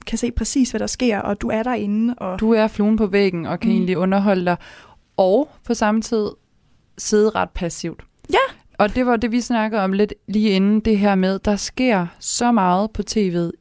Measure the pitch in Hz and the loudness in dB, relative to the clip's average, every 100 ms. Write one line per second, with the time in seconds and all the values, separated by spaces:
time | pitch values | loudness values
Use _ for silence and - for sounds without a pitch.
0 | - 233 240 - 220 285 247 220 208 - | -10 -6 -4 -4 -2 0 0 -2 -6 -2
1 | 247 202 - 202 233 220 233 240 208 208 | -2 0 -2 -4 -4 -4 -2 -4 -2 -2
2 | 233 247 190 185 220 226 214 - 208 220 | -2 -4 -6 -2 2 2 2 0 0 2
3 | 214 196 202 175 156 175 226 226 180 180 | 0 2 0 0 -6 -2 0 2 0 0
4 | 185 196 202 185 180 175 - - - - | 0 2 2 2 0 -2 -6 -20 -20 -20
5 | _ - 190 208 294 - - 233 214 220 | _ 0 2 4 0 -6 -6 -2 0 0
6 | 214 226 208 - _ _ _ _ _ - | 0 -2 -2 -6 _ _ _ _ _ -12
7 | - 214 214 214 180 - 175 - 170 - | 0 2 2 0 -4 -4 -8 -6 -10 -10
8 | - _ - - 523 - _ - 208 254 | -20 _ -2 0 0 -4 _ -2 0 0
9 | 254 233 240 240 226 233 214 220 190 196 | 0 0 0 -2 -2 -2 0 0 0 0
10 | 208 - - 208 214 190 196 214 226 208 | 0 -2 -4 0 2 4 4 2 2 2
11 | 208 196 185 190 - 202 - - 254 202 | 2 2 0 0 -2 -2 -4 -2 0 0
12 | 170 - - - 240 233 185 180 214 - | -2 -8 -8 -2 0 2 2 0 -2 -4
13 | 208 220 196 170 170 - | -4 -2 0 0 -4 -4